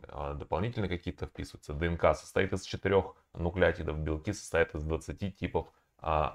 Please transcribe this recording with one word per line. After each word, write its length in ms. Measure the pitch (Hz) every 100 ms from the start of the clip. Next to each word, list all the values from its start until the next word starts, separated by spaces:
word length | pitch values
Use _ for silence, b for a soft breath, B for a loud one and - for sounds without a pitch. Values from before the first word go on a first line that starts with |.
| -
а, 280 | - 73
дополнительно 520 | 73 71 78 110 117 92
какие-то 400 | 87 - - 76
вписываются. 480 | - 82 - -
Д 120 | 73 85
Н 100 | 85
К 180 | 85
состоит 380 | 76 - 95 98
из 100 | 95
четырех 540 | - 95 95 98 - b b
нуклеотидов, 640 | - 85 87 85 82 85 78
белки 340 | 78 78 104
состоят 440 | 101 - 82 82 80
из 80 |
двадцати 480 | 76 80 - 80 101
типов, 400 | - 87 87 - _ _ _
а, 320 | - 78 71